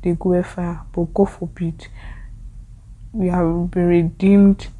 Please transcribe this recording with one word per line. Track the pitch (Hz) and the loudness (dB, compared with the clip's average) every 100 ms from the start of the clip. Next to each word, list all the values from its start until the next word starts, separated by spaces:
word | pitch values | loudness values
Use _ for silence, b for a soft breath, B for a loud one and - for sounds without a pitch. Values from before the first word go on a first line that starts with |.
they | 180 | -2
go | 170 185 | -2 0
hellfire, | 180 175 - 175 170 - | 0 -2 -6 -8 -8 -8
but | - 165 | -6 -4
God | - 196 | 0 0
forbid. | - 170 - 170 160 - B B B B B - - - - - - - | -2 -12 -8 -8 -8 -18 B B B B B -18 -18 -20 -20 -20 -20 -12
We | 226 180 | -4 -2
have | 175 165 170 175 | 0 0 0 -2
been | 180 175 | 0 2
redeemed | 175 165 - 190 202 196 196 - | 4 2 0 4 6 6 4 -4